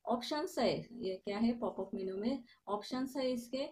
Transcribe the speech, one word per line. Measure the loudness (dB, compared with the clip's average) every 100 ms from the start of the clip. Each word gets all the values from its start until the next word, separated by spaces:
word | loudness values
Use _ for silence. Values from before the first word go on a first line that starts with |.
| -2
options | -2 0 -2 0 2
है। | 4 4 -2
ये | -6 -4 -2
क्या | -2 2
है? | 4 4
पॉपअप | 0 -2 -4
menu | -2 -2 0
में | 0 0 -4 -14 -4
options | -4 -2 -2 -2 0
है, | 0
इसके | 0 -2 -4 -4